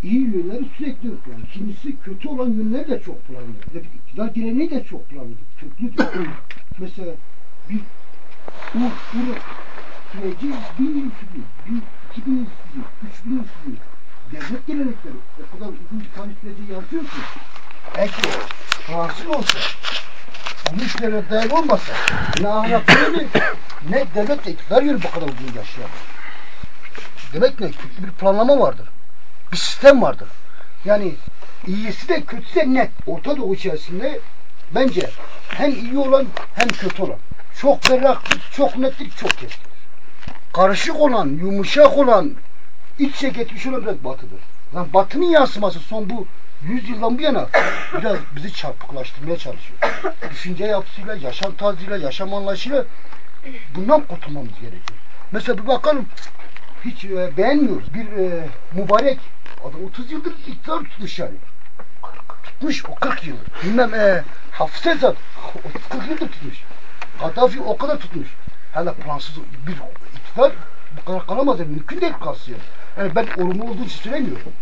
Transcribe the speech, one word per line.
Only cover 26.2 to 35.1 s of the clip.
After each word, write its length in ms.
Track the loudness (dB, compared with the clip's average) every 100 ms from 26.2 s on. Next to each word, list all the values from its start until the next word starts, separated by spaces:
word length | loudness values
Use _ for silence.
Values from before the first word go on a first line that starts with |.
| 0 0 0 -2 -2 -2 -2 -2 -2 -2 -2
Demek 260 | 2 2 2
ki 0 |
köklü 480 | 0 0 0 0 0
bir 60 |
planlama 480 | 2 2 4 4 4
vardır. 280 | 4 2 0 0 0 0 0 0 0
Bir 40 | 0
sistem 460 | 0 6 6 6
vardır. 260 | 4 0 0 0 0 0 0 0
Yani 300 | 2 2 2 0 0 0 0 0 0
iyisi 420 | 0 0 0 0
de 160 | 0
kötüsü 300 | 0 -2 0
de 200 | 0 2
net. 160 | 2 2 0 0
Orta 300 | 0 0 0
Doğu 180 | 0
içerisinde 640 | 0 0 0 0 0 -2 -2 0 0 0 -2 0
bence 360 | 2 2 2 0